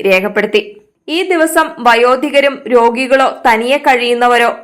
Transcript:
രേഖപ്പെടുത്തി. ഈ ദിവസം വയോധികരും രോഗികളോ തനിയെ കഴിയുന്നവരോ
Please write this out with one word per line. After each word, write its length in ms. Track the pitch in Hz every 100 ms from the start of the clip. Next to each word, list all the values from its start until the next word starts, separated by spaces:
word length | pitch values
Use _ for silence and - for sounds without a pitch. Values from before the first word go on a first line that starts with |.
| 196
രേഖപ്പെടുത്തി. 560 | 185 202 202 208 208 208 - _ _ - 311
ഈ 20 | 370
ദിവസം 360 | 349 320 330 320 320 240
വയോധികരും 680 | 233 240 254 294 277 277 262 -
രോഗികളോ 520 | 240 233 233 262 269 262 - 254
തനിയെ 320 | 220 240 285
കഴിയുന്നവരോ 640 | 285 254 240 240 240 240 240 -